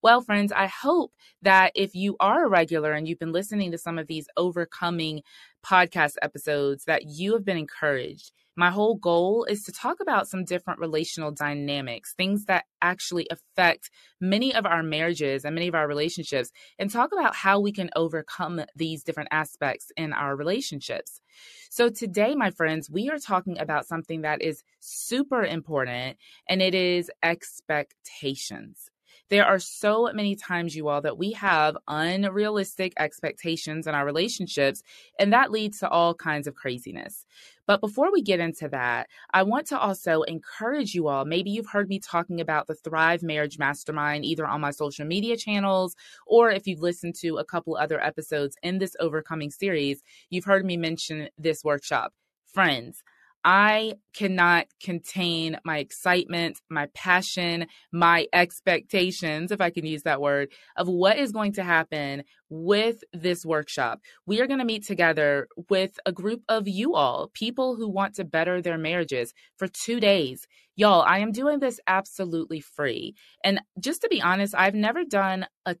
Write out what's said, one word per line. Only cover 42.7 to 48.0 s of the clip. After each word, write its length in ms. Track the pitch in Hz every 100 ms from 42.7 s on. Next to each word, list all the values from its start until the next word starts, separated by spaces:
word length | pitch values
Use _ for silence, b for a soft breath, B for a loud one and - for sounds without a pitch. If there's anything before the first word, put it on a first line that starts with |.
| 156
Thrive 480 | - 160 160 175
Marriage 340 | 165 151 151 147
Mastermind, 680 | 143 143 - 143 147 147 147
either 200 | 160 156
on 160 | 143
my 100 | 147
social 340 | 143 147 143 151
media 320 | 180 226 233
channels, 580 | 214 208 196 190 185 - B B -
or 240 | 226 233
if 160 | 196 196
you've 140 | 160
listened 340 | 170 175 170 165
to 160 | 170 156
a 80 | 151
couple 300 | 175 165 160
other 280 | 156 156